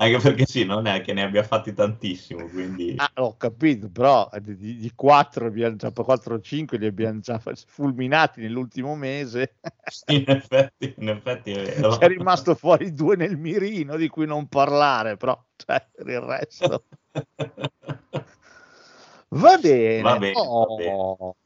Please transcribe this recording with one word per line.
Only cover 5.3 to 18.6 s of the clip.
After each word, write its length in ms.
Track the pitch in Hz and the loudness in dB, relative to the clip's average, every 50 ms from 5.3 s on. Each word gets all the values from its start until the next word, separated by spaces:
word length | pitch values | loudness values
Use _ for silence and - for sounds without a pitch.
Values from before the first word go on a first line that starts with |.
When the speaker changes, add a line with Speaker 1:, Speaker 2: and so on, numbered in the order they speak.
| - 127 117 | -2 -6 -6
Speaker 2:
abbiamo 300 | 113 101 113 117 117 110 | -4 -2 -2 -2 -2 -2
già, 140 | 104 - 120 | -4 -8 -6
quattro 420 | 117 120 107 127 131 120 - 113 117 | -6 -4 0 0 0 0 0 -4 -8
o 60 | 110 | -8
cinque 360 | 90 - 139 151 156 - 123 107 | -6 -6 -6 -6 -4 -4 -4 -4
li 80 | 107 | -2
abbiamo 340 | 107 98 92 110 110 110 110 | -4 -2 -2 -4 -4 -4 -6
già 180 | - - 117 113 | -8 -8 -8 -6
fa-, 160 | - - - - - | -8 -10 -12 -12 -16
fulminati 720 | _ _ - 143 139 127 120 127 127 147 156 156 147 - 123 | _ _ -4 -4 -2 -2 -2 -2 0 2 2 2 2 -2 -6
nell'ultimo 540 | 110 110 117 127 127 113 - 131 127 143 151 | -8 -6 -6 -6 -8 -8 -8 -8 -6 -6 -6
mese. 580 | 151 139 131 139 143 143 120 113 123 135 - _ _ - 165 - _ _ 131 | -6 -8 -8 -6 -8 -8 -6 -4 -4 -4 -4 _ _ -16 -16 -16 _ _ -16
Speaker 1:
Sì, 280 | - - - - 147 | -16 -10 -2 0 0
in 80 | 139 135 | 2 2
effetti, 640 | 139 135 135 - - 131 135 135 135 - _ 139 - - - | 2 2 2 2 2 2 2 2 2 -2 _ -10 -10 -8 -6
in 100 | 113 107 | -6 -6
effetti 440 | 107 104 - 127 - - - 104 | -6 -4 -6 -8 -8 -6 -6 -6
è 100 | 98 98 98 | -6 -6 -6
vero. 320 | 98 - 151 107 110 113 | -4 -2 0 2 2 4
Speaker 2:
C'è 120 | 113 175 175 | 6 4 4
rimasto 460 | 190 180 180 185 180 - - 180 156 | 4 2 2 2 2 2 2 0 0
fuori 380 | - - 165 180 - - 196 156 | 2 4 4 4 4 2 -2 -4
due 220 | 139 160 170 208 | -2 0 2 2
nel 200 | 175 160 202 190 143 | 2 0 -2 -4 -6
mirino 580 | 160 156 180 208 190 208 220 185 147 139 151 | -6 -4 -4 -4 -4 -4 -4 -6 -6 -6 -4
di 120 | 160 160 156 | -4 -4 -4
cui 180 | - 156 156 | -2 -4 -4
non 200 | 151 151 151 147 - | -2 -2 -4 -6 -2
parlare, 680 | - 139 139 143 143 147 147 143 131 110 110 110 104 | 2 2 2 4 4 4 4 4 2 0 0 -4 -6
però, 240 | 92 120 127 - - _ _ _ | -4 -2 -2 -4 -4 _ _ _
cioè, 300 | - - - 127 131 - _ _ | -12 -4 -2 -2 -2 -2 _ _
per 140 | - - - | -16 -10 -8
il 120 | 123 120 | -8 -6
resto. 640 | 123 123 131 135 - - - - 180 - - - - _ - _ _ _ | -6 -6 -6 -6 -8 -10 -4 -2 -2 -2 -2 -4 -6 _ -20 _ _ _
Speaker 1:
<laughs> 1120 | - 156 135 - _ - 143 - - - - 139 - _ _ - 143 - _ _ - 139 - - _ _ _ _ _ - | -10 -10 -10 -10 _ -10 -10 -10 -8 -10 -10 -10 -10 _ _ -14 -14 -14 _ _ -12 -12 -12 -14 _ _ _ _ _ -20